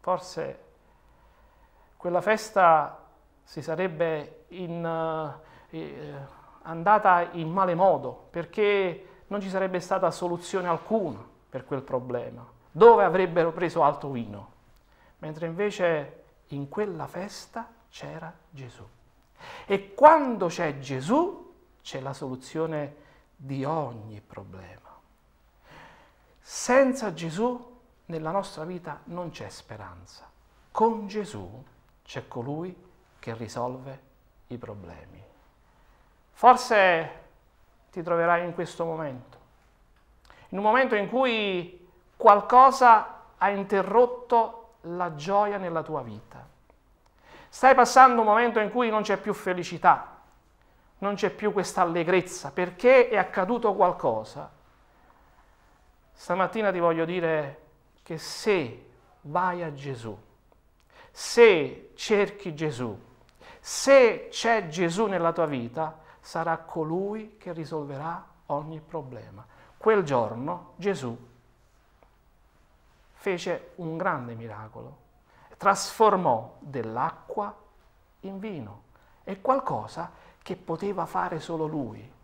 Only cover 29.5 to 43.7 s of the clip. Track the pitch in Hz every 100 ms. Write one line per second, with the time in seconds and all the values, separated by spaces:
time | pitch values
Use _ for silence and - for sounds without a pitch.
29.5 | - - 107 95 90 90 - - _ _
30.5 | _ _ - 226 220 202 208 196 104 92
31.5 | 113 139 _ _ _ _ - - 127 123
32.5 | 151 180 180 - _ _ _ - 113 113
33.5 | 123 123 127 135 135 _ _ _ _ _
34.5 | 120 - 104 87 80 - 85 101 _ _
35.5 | _ _ _ _ _ _ _ _ _ 240
36.5 | 240 - 220 190 165 156 - - _ _
37.5 | _ _ _ _ - 170 170 170 170 175
38.5 | 170 165 - 165 160 156 131 120 - _
39.5 | _ _ _ _ _ _ _ _ - -
40.5 | 185 208 240 262 220 196 233 262 226 208
41.5 | 185 175 - - _ _ _ 220 202 202
42.5 | 247 269 262 247 220 - - - _ 202
43.5 | 202 196